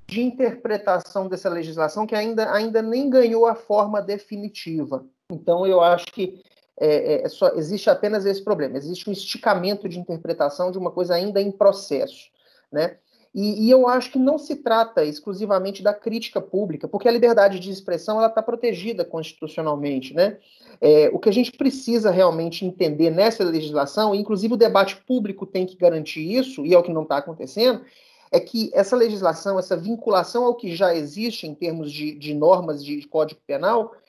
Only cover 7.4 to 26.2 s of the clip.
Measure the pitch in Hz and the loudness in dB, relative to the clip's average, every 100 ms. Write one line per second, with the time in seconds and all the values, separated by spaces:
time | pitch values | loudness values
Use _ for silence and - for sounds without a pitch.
7.4 | 185 170 151 202 - 180 208 214 196 196 | 0 2 -4 -2 2 2 0 0 -2 -2
8.4 | 202 185 135 127 143 180 - 190 - - | -2 -2 -2 -6 -8 -10 -8 -8 -8 -4
9.4 | 226 190 185 202 196 175 175 165 160 160 | 0 0 0 -4 -6 -10 -10 -10 -6 -2
10.4 | 143 143 180 185 180 - 175 175 202 196 | -2 -2 -4 -4 -6 -4 -2 -2 0 -2
11.4 | 202 196 202 190 - 139 - - - _ | -2 4 4 4 -4 -4 -4 -8 -20 _
12.4 | _ _ _ 143 170 - _ _ _ - | _ _ _ -4 -4 -6 _ _ _ -4
13.4 | 208 208 220 262 247 247 247 262 262 311 | -4 0 6 6 6 2 0 0 0 0
14.4 | - 302 - 226 226 185 151 147 - 190 | -4 -6 0 0 2 0 -2 -4 -10 -8
15.4 | 208 196 190 196 196 208 226 226 220 196 | -2 0 -2 -2 -2 -2 -6 -6 -6 -8
16.4 | - 185 202 151 - 202 240 233 233 233 | -4 -4 -4 -6 -6 -2 0 4 4 6
17.4 | 196 185 180 190 - 170 - 214 226 226 | 4 2 -8 -10 -6 -6 -4 0 2 2
18.4 | 220 226 233 180 202 185 170 165 160 - | -4 -4 -4 -4 -6 -6 -6 -6 -10 -12
19.4 | 156 - 156 147 147 135 127 147 196 208 | -12 -6 -4 -2 -2 -4 -4 0 0 -2
20.4 | _ _ - - 131 151 151 170 220 202 | _ _ -20 2 6 8 6 4 2 2
21.4 | 240 - 269 - - 233 208 180 180 165 | 0 0 -2 0 -2 2 2 4 4 4
22.4 | 170 - 185 - 160 151 165 165 214 220 | -4 -4 -8 -2 -2 2 2 4 2 2
23.4 | 180 160 151 147 143 - 214 202 208 202 | -2 -2 -2 -2 -2 0 0 0 -2 -2
24.4 | 220 226 220 190 190 - _ 254 202 190 | -2 2 4 4 2 -2 _ -2 -2 -8
25.4 | 190 185 185 - 175 160 147 156 | -8 -6 -6 2 2 4 -6 -8